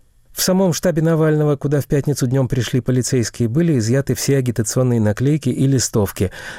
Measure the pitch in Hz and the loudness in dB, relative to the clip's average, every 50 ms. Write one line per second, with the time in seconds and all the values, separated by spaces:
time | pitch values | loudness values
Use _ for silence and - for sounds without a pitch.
0 | _ _ _ _ _ _ - - - - 185 185 196 185 151 - - 185 165 151 | _ _ _ _ _ _ -10 -6 -2 0 2 2 2 2 0 0 0 -2 0 2
1 | 160 165 165 156 160 156 156 151 151 147 147 139 - 147 147 143 131 - - 143 | 2 2 2 2 2 2 2 2 2 0 0 0 -2 -2 0 0 0 0 -2 0
2 | 135 - 139 - 139 123 127 135 135 120 - 127 117 - - 131 - - 127 127 | 0 0 -2 0 0 0 0 0 0 0 0 -2 -2 0 -2 -2 0 0 0 0
3 | 120 - - 127 113 - - - 120 113 113 156 175 165 156 127 107 110 120 139 | 0 0 0 0 -2 -2 -2 -2 -2 0 0 0 0 2 2 0 0 0 0 0
4 | 139 - 127 - - - 139 139 127 123 113 - 113 - - 131 127 123 120 117 | 0 -2 -2 -4 0 0 0 0 0 -2 -2 -2 -2 -2 0 0 2 2 2 2
5 | 107 104 101 - 123 139 151 151 - 131 120 - 135 135 135 127 - - - 117 | 2 0 0 0 0 0 0 0 0 -2 0 0 2 2 2 0 0 0 0 0
6 | 101 95 - - 101 90 - - - - - | 0 0 -2 -2 -4 -4 -4 -8 -16 -16 -16